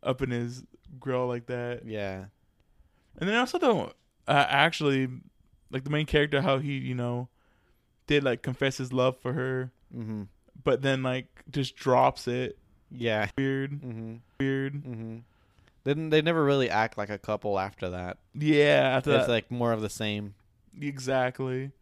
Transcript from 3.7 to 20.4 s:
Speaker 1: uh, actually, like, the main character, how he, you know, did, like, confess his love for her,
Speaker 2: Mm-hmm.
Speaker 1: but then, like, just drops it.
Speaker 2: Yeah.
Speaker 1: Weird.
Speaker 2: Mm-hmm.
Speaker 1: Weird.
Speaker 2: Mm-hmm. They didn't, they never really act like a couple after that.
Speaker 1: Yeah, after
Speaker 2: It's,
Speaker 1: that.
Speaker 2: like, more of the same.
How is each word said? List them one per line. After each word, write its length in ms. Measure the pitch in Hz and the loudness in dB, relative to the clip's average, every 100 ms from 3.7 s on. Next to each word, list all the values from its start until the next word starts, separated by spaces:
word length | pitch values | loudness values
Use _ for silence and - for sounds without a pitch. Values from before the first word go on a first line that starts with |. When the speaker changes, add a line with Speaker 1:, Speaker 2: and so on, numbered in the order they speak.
| 196 87 - _ _ - | 2 0 -10 _ _ 2
Speaker 1:
uh, 180 | 143 147 | 4 4
actually, 580 | 139 156 160 147 135 131 127 - _ _ _ _ | 4 4 4 2 2 0 -6 -18 _ _ _ _
like, 120 | 131 135 | -8 -4
the 40 | |
main 160 | 151 151 | -2 2
character, 360 | 151 147 143 | 2 4 2
how 180 | 143 135 | 2 2
he, 140 | 135 139 | 0 -6
you 160 | 127 | -4
know, 360 | 127 120 123 127 _ _ _ _ _ _ _ - | -4 -2 -4 -6 _ _ _ _ _ _ _ 2
did, 180 | 147 | 2
like, 180 | 139 120 | 4 0
confess 360 | - 123 135 - | -4 -2 -2 -2
his 140 | 127 | -4
love 240 | 127 131 127 | 2 2 0
for 160 | - | -6
her, 380 | 156 127 131 127 _ _ 120 | -4 -2 -4 -6 _ _ -10
Speaker 2:
Mm-hmm. 280 | 110 107 98 _ _ - | -8 -8 -8 _ _ -6
Speaker 1:
but 180 | 131 127 | 0 0
then, 200 | 135 135 | 2 0
like, 240 | 131 127 127 - - | -2 -4 -8 -20 -8
just 260 | 143 131 - | -4 -4 -2
drops 500 | - 127 131 - - | 2 6 6 2 -4
it. 300 | 123 127 - _ _ _ | -2 -4 -6 _ _ _
Speaker 2:
Yeah. 380 | 131 117 107 104 - | -4 -2 0 -2 -2
Speaker 1:
Weird. 440 | 135 135 135 143 | -2 -2 -4 -8
Speaker 2:
Mm-hmm. 340 | 127 113 113 117 _ _ | -10 -10 -10 -12 _ _
Speaker 1:
Weird. 340 | 135 135 135 143 | -2 0 -2 -6
Speaker 2:
Mm-hmm. 340 | 143 117 113 113 117 _ _ _ _ _ - | -10 -10 -10 -12 -16 _ _ _ _ _ -4
They 60 | |
didn't, 160 | 147 160 | -2 2
they 120 | 151 | 4
never 220 | 156 165 | 4 4
really 260 | 143 139 127 | 4 4 2
act 280 | 104 110 - | 2 0 -2
like 120 | 104 | -6
a 80 | 104 | -6
couple 400 | - 104 104 98 | -4 -4 0 -2
after 320 | 95 - 92 | -2 -4 -8
that. 260 | 90 90 - _ - | -6 -8 -10 _ -4
Speaker 1:
Yeah, 600 | 151 151 147 143 135 131 | 4 6 6 6 4 2
after 180 | 139 135 | 2 2
Speaker 2:
It's, 100 | 123 | 4
Speaker 1:
that. 40 | |
Speaker 2:
like, 180 | 117 - | 0 0
more 220 | 123 120 | -2 0
of 80 | 113 | 0
the 80 | 107 | -2
same. 460 | - 107 104 104 98 | -4 -4 -4 -6 -14